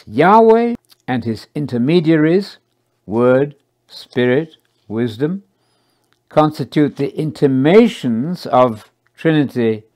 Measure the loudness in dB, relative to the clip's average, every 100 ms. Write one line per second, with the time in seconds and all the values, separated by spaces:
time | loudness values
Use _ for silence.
0 | -8 0 4 4 4 2 0 -6 _ _
1 | -8 -6 -6 -8 -10 -10 -6 -4 0 0
2 | 2 2 2 0 -2 -12 _ _ _ _
3 | -8 0 2 2 0 -6 _ _ _ -20
4 | -10 -4 0 0 -4 _ _ _ _ -6
5 | -6 -4 -6 -6 -14 _ _ _ _ _
6 | _ _ _ 0 0 -2 -6 -2 -2 -2
7 | -8 -6 -8 -2 -2 0 4 4 4 0
8 | -4 -4 -4 -8 -2 2 2 -2 -14 _
9 | _ _ -2 0 0 -2 -2 -4 -10